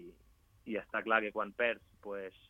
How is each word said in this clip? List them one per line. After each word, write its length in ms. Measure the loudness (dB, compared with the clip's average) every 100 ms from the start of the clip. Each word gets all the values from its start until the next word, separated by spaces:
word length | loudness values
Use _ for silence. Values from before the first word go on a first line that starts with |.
| -14 -18 -20 -20 _ -14 -4
i 120 | -4
està 240 | -2 -2
clar 160 | 4 4
que 100 | 4
quan 180 | -2 -4
perds, 320 | 0 0 0 -8 -16
pues, 360 | -10 -8 -8 -12 -20